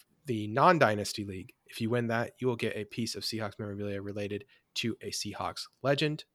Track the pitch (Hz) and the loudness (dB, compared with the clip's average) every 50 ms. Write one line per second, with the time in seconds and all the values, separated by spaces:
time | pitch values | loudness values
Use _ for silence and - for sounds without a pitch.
0 | - _ _ _ _ 139 120 107 104 107 107 135 143 175 180 156 139 110 107 104 | -20 _ _ _ _ -4 -2 -2 -2 -2 2 6 8 8 8 8 8 6 6 4
1 | 101 - - - 104 98 92 92 95 - - _ _ _ - - 117 110 120 123 | 0 -2 -4 -6 -6 -6 -6 -8 -10 -12 -16 _ _ _ -6 -2 0 2 2 2
2 | 120 113 113 113 120 - - _ 127 127 120 113 - 110 - 110 104 - - - | 2 2 2 0 0 -2 -4 _ 0 0 0 0 -2 -2 -2 -4 -6 -6 -4 -4
3 | 113 107 - 101 101 - - 110 110 104 - - 110 104 101 101 104 101 101 98 | -4 -4 -4 -6 -6 -4 -4 -4 -4 -6 -6 -6 -8 -6 -6 -6 -4 -4 -4 -4
4 | 98 101 98 104 104 98 104 101 - - - _ _ _ _ - - 117 107 - | -6 -6 -6 -4 -4 -4 -4 -6 -6 -10 -18 _ _ _ _ -2 -2 -2 -2 -2
5 | - 104 - - - 107 90 - 98 87 87 - - - _ _ - 131 143 139 | -6 -6 -6 -4 -6 -6 -6 -4 -4 -4 -4 -6 -10 -12 _ _ 0 0 2 2
6 | 156 151 151 156 - - _ | 2 0 -2 -4 -8 -16 _